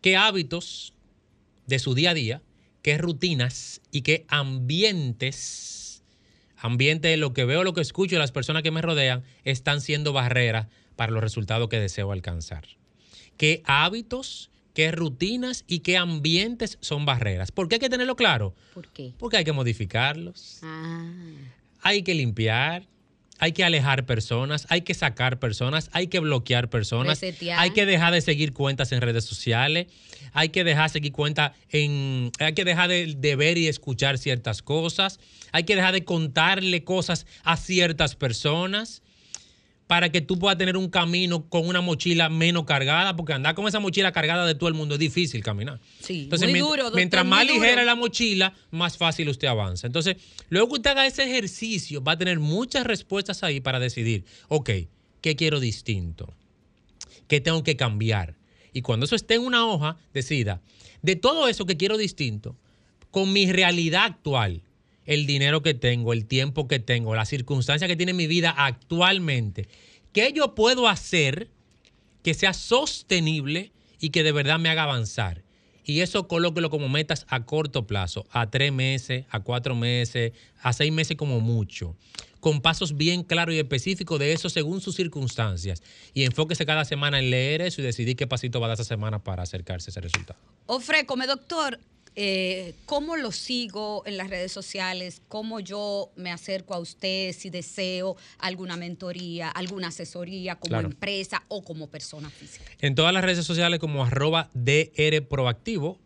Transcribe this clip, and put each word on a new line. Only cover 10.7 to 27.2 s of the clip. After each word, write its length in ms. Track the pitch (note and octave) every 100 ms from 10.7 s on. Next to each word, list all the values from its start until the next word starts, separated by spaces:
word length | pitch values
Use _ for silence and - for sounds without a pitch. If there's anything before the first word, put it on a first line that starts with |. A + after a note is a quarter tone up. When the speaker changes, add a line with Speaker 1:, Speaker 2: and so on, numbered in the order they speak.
| _ _ -
Speaker 1:
para 160 | A2+
los 100 | A2+
resultados 480 | A2 A#2 G2 A2 A#2
que 100 | A2+
deseo 320 | G2+ - G2+
alcanzar? 540 | G2 F2 E2+ D#2+ D#2+ - _ _ _ _ - - -
¿Qué 240 | D3+ D#3+ -
hábitos, 840 | C#3 E3 A3 A3+ B3+ C4+ - - _ _
qué 180 | - D#3+
rutinas 760 | E3 E3 B2 F#3+ B3 B3+ B3 -
y 140 | F3
qué 140 | F3 F3+
ambientes 840 | F3 D#3 D3 E3+ A3 A#3+ A3+ -
son 240 | - D3 D3
barreras? 460 | B2+ G#2+ F#2 F#2+
¿Por 180 | - F3
qué 60 | A3+
hay 40 |
que 80 | C4
tenerlo 260 | B3 B3+ B3
claro? 400 | A3 C3 G2 - _
Speaker 2:
¿Por 140 | - D#3+
qué? 260 | - C3 B2
Speaker 1:
Porque 180 | A#3 G#3+
hay 60 | D#3+
que 80 |
modificarlos. 1040 | D3 A#2+ A2 F#2+ A2 C3+ D3+ E3+ - - -
Speaker 2:
Ah. 440 | D#3+ D#3+ D#3+ E3 E3 F3 E3+ D3+ C3+ - _ _
Speaker 1:
Hay 200 | F#3 G#3
que 140 | F#3 E3+
limpiar, 720 | B2 G#2 A2 A2+ D3 F3 G3 _ _ _ _ -
hay 120 | E3
que 100 | E3
alejar 420 | F3+ D#3+ C3+ C3+ B2+
personas, 600 | A#2 - A#2+ C3+ D3+ -
hay 120 | F3
que 120 | F3
sacar 460 | F3+ D3+ A2 B2+ B2+
personas, 500 | B2 G#2 C3 D#3 D#3+
hay 140 | E3+ F3+
que 120 | F#3
bloquear 500 | D#3 C3+ - B2 A#2+
personas, 520 | A#2+ G#2 A#2+ C#3 D3+